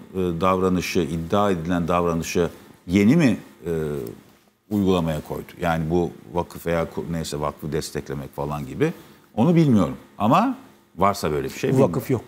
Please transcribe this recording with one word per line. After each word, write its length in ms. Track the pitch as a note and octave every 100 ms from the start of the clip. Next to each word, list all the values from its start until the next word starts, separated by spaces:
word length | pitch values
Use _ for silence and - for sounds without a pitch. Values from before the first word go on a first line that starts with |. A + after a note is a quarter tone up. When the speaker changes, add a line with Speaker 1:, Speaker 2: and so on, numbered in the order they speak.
| -
Speaker 1:
e, 20 | F#2
davranışı, 840 | F2+ E2 F#2 F#2 F#2 F2+ - F#2+
iddia 500 | D#2 E2 E2 G#2 G#2
edilen 380 | F2+ E2 F2 E2+
davranışı 640 | F2 F2 E2 D#2+ F#2 E2 - - - -
yeni 300 | F#2+ G2+ E3
mi, 220 | C#3+ F2 - - E2
e, 40 | D#2+ D#2 C#2+ A#1 G#1 - _ _ _ _
uygulamaya 500 | G#2 F#2+ F#2 E2 D#2
koydu? 260 | - D2 - -
Yani 300 | E2+ E2 D#2
bu 200 | F2 E2+ - -
vakıf 340 | F2 E2 - E2
veya 160 | E2+
ku-, 220 | E2 - D2
neyse 280 | E2 D2+ D2
vakfı 320 | D2 - D#2+
desteklemek 640 | D2+ - D2+ C#2+ C#2 C2+
falan 320 | - C#2+ D2+ C2+
gibi. 260 | C#2 D3+ - - - _
Onu 200 | - C#3
bilmiyorum. 420 | E3+ D3+ A2 D2+ - - -
Ama 400 | G#2 D#3+ B3+ B3 - - _ D#2+
varsa 360 | F#2+ - E2+
böyle 120 | D2
bir 140 | C2+ -
şey 120 | C3+
Speaker 2:
Bu 20 |
Speaker 1:
bilmiyorum. 220 | C3 C3+
Speaker 2:
vakıf 160 | E2 -
yok. 140 | B2